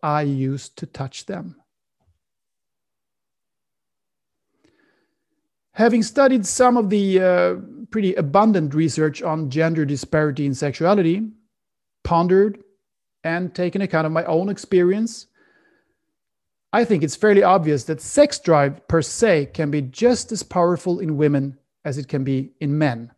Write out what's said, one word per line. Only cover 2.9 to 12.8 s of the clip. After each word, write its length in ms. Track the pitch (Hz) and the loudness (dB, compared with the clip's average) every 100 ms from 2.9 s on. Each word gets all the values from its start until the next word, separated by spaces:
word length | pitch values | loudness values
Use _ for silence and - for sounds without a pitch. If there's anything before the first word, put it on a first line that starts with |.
| _ _ _ _ _ _ _ _ _ _ _ _ _ _ _ _ _ _ _ _ _ _ _ _ _ _ _ _ | _ _ _ _ _ _ _ _ _ _ _ _ _ _ _ _ _ _ _ _ _ _ _ _ _ _ _ _
Having 300 | - 226 226 | 0 2 2
studied 440 | 220 - 269 254 190 | 0 2 2 2 0
some 300 | - 247 240 | 2 4 4
of 140 | 202 | 2
the, 300 | 208 196 185 | 0 2 2
uh, 340 | 185 180 180 185 196 - 226 | 4 2 2 -2 -10 -18 -8
pretty 240 | 214 190 | -2 -2
abundant 600 | - 147 185 220 196 151 | -2 2 4 4 2 0
research 480 | 151 160 156 151 - | 0 0 0 -2 -2
on 280 | 175 156 147 | -6 -4 -4
gender 340 | 143 160 160 | -2 0 0
disparity 600 | 143 143 - 156 151 135 143 | -2 -4 -4 -2 0 -2 -4
in 80 | |
sexuality, 760 | 131 147 - 165 208 165 190 220 - _ _ _ _ _ _ | -4 -4 -2 0 2 2 -2 -4 -12 _ _ _ _ _ _
pondered 600 | - 170 175 190 208 202 _ _ | -2 0 4 4 2 -2 _ _